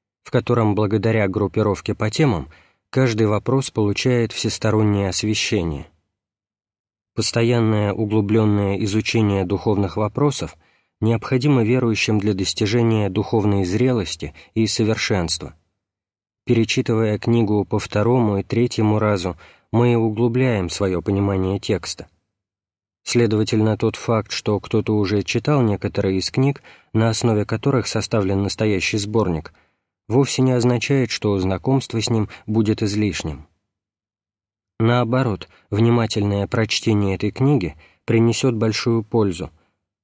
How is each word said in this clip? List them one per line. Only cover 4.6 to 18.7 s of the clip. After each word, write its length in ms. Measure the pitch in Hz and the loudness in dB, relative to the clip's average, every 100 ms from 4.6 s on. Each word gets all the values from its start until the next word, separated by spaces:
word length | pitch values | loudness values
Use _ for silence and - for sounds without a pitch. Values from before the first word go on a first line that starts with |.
| 110 107 107 101 98 | 0 2 2 2 0
освещение. 800 | - 107 107 - 107 85 71 - _ _ _ _ _ _ _ _ _ _ _ _ - | -2 -2 -2 0 -2 -2 -4 -10 _ _ _ _ _ _ _ _ _ _ _ _ -6
Постоянное 760 | - 117 117 120 110 107 104 | -2 0 2 2 2 2 0
углубленное 840 | 98 107 110 101 110 107 104 101 98 | -2 0 0 2 2 4 2 0 -2
изучение 640 | 104 107 104 117 104 98 90 | -2 -2 0 2 2 2 0
духовных 520 | 92 113 101 98 107 | -2 0 0 0 -2
вопросов 580 | 107 123 147 - 135 - _ _ _ - | -4 0 -2 -2 -8 -12 _ _ _ -4
необходимо 640 | 110 113 - 131 143 131 | 0 0 0 0 2 2
верующим 560 | 110 127 117 107 - 107 | 2 2 0 0 0 0
для 160 | 101 98 | 0 -2
достижения 760 | 92 - 104 120 117 110 101 | -2 -2 0 2 2 2 0
духовной 560 | 101 101 113 104 101 90 | -2 0 0 2 2 0
зрелости 720 | 104 127 120 90 - 73 - - | 0 0 0 -2 -8 -12 -14 -8
и 140 | 110 110 | -2 0
совершенства. 880 | - 107 110 - 101 82 - 76 - _ _ _ _ _ _ _ _ - | 0 0 0 -2 -2 -2 -4 -10 -16 _ _ _ _ _ _ _ _ 0
Перечитывая 720 | 117 110 - 120 110 110 107 | 2 2 0 0 0 0 -2
книгу 480 | - 117 104 104 98 | 0 2 2 0 0
по 140 | 104 | -4
второму 580 | - 104 110 127 110 101 | -2 0 2 2 2 0
и 60 | |
третьему 560 | - 110 120 | -2 0 0